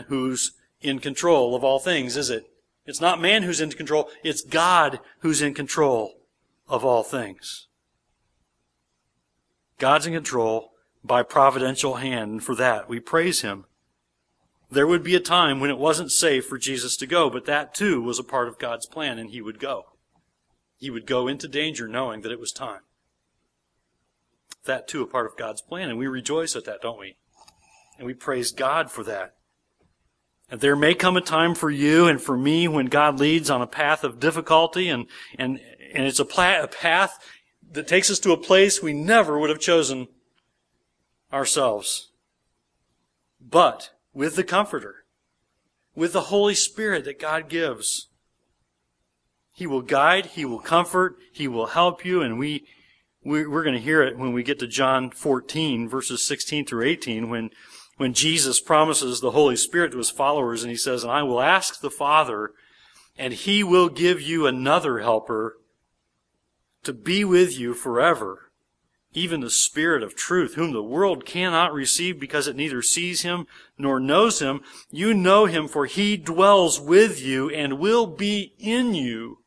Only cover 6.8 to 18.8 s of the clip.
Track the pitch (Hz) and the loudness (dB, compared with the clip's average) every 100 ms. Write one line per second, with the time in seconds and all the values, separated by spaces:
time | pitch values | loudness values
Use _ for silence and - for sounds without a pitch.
6.8 | 127 117 - 135 104 92 - - - _ | 2 2 0 -6 -8 -12 -16 -16 -18 _
7.8 | _ _ _ _ _ _ _ _ _ _ | _ _ _ _ _ _ _ _ _ _
8.8 | _ _ _ _ _ _ _ _ _ - | _ _ _ _ _ _ _ _ _ -2
9.8 | 131 151 165 165 139 123 113 110 - _ | 4 4 2 -4 -2 0 0 0 -6 _
10.8 | _ _ 110 123 - 151 135 131 131 135 | _ _ 0 0 2 4 4 4 -2 -2
11.8 | 139 123 131 123 107 110 120 117 127 110 | -4 -4 -6 -6 -6 -8 -6 0 0 0
12.8 | - 117 - 165 170 - 107 98 - _ | -4 -10 -2 0 0 -2 -4 -8 -14 _
13.8 | _ _ _ _ _ _ _ _ _ 131 | _ _ _ _ _ _ _ _ _ 0
14.8 | 151 175 170 180 180 175 160 135 143 127 | 2 2 2 0 2 2 4 2 -2 0
15.8 | 156 156 151 - 170 135 - 131 135 131 | 0 0 0 0 2 2 -2 -8 -6 -6
16.8 | 120 - 131 175 143 123 147 147 147 - | -6 -6 -2 0 2 -2 -2 -4 -4 -4
17.8 | 202 139 117 117 123 135 120 113 123 117 | 0 0 -2 -6 -4 -4 -4 -6 -8 -8